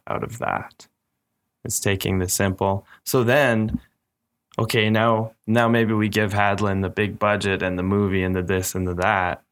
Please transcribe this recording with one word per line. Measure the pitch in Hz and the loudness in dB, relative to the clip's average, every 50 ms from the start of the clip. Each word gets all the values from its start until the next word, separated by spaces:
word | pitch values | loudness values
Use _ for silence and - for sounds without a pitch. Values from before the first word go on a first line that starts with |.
| _ | _
out | - - - - | -8 -6 -6 -6
of | - - - | -8 -8 -6
that. | - 50 50 - - - - - - _ _ _ _ _ _ _ _ _ _ _ _ _ _ _ - | -4 -4 -4 -4 -6 -10 -18 -20 -20 _ _ _ _ _ _ _ _ _ _ _ _ _ _ _ -10
It's | - - - | -6 -6 -2
taking | - 104 98 95 - 98 95 92 | 0 0 -2 0 0 -2 0 0
the | 90 92 | -2 -2
simple. | - - 98 98 92 - 98 98 98 107 - _ - - _ | 0 0 0 0 0 0 0 0 0 -2 -6 _ -20 -16 _
So | - - 131 117 | -2 0 2 2
then, | 117 127 147 143 123 113 110 107 110 - - - _ _ _ _ _ _ _ _ _ _ _ _ _ - | 4 4 4 4 2 2 0 0 -2 -4 -6 -8 _ _ _ _ _ _ _ _ _ _ _ _ _ -6
okay, | - 117 - - 117 107 107 | -4 -4 0 0 0 2 2
now, | 110 110 113 117 113 110 113 113 - _ _ | 2 2 4 2 2 0 -2 -4 -8 _ _
now | 110 110 120 117 | 0 2 2 4
maybe | 113 117 117 113 107 113 | 4 4 2 2 2 2
we | 104 107 107 | 0 0 0
give | 101 107 107 98 98 | 0 0 0 0 2
Hadlin | 104 101 101 101 95 107 101 95 95 | 2 2 2 2 0 0 0 0 0
the | 95 90 | -2 -2
big | - 101 104 95 - - | 0 -2 -2 -2 -2 -2
budget | 104 104 104 101 101 98 95 90 | 0 0 0 0 0 -2 0 0
and | 92 92 90 | -2 -2 -2
the | 90 92 | -2 0
movie | 95 101 101 101 95 95 95 92 | 0 2 2 2 2 0 0 0
and | 92 92 | 0 0
the | 92 90 | -2 -2
this | 85 95 92 92 - - | 0 -2 -2 -2 -2 -4
and | 95 92 | -4 -4
the | 90 87 | -4 -2
that. | 87 90 104 104 95 90 90 - - _ _ | 0 0 2 2 2 0 -2 -4 -6 _ _